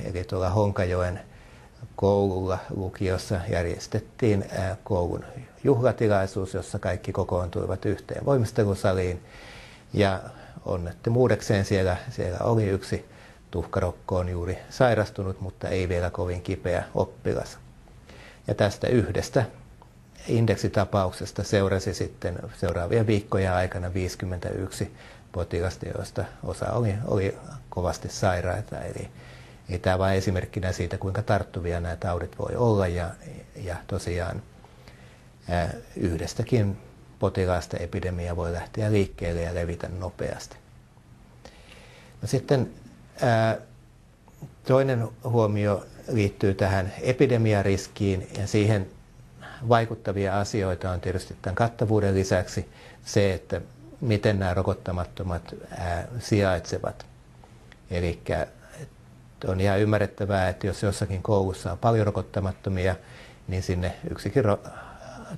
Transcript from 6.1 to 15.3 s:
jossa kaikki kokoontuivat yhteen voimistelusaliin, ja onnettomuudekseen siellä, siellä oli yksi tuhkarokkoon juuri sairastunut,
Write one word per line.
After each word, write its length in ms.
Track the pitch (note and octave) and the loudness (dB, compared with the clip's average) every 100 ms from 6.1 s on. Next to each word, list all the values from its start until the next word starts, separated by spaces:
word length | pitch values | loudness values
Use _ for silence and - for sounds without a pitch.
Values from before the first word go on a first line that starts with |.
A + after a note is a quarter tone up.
| G2+ F#2+ G2+ F2 | 4 2 -2 -4
jossa 260 | F#2 - G2+ | -6 -6 -4
kaikki 320 | F#2+ F2+ - | -2 -2 -2
kokoontuivat 760 | F#2+ F2+ F2+ F2+ G2 F#2 F#2+ G#2+ | -2 0 0 -2 -4 -4 -2 -2
yhteen 400 | F#2+ - - C3+ | -4 -6 -4 2
voimistelusaliin, 1000 | C#3 A2 - G2+ F#2+ G2+ F#2 F2+ E2 - - - - - - - | 2 2 2 2 2 2 2 0 -4 -10 -20 -18 -18 -20 -20 -4
ja 260 | G2+ G2 F#2 - - - - - | 2 4 2 -6 -16 -18 -10 -4
onnettomuudekseen 1000 | F#2 E2+ - A#2 A#2+ B2 G#2 - G2+ G2 | -4 -4 -4 0 4 4 4 2 2 4
siellä, 320 | G2 F#2+ F2+ - | 2 2 0 -4
siellä 280 | - F2+ F2 | -6 -4 -2
oli 280 | A2+ A2+ G2+ | 2 2 2
yksi 380 | G2 - F#2+ - - - - - | 0 -2 -6 -8 -20 -20 -20 -8
tuhkarokkoon 800 | F2 E2 - F2+ - - F#2 F2+ | -6 -2 -2 -2 -4 -2 -2 0
juuri 280 | F2 F2 F2+ - | -4 -4 -6 -8
sairastunut, 720 | - B2+ G#2+ G2 - F#2+ | 2 4 4 0 -2 -6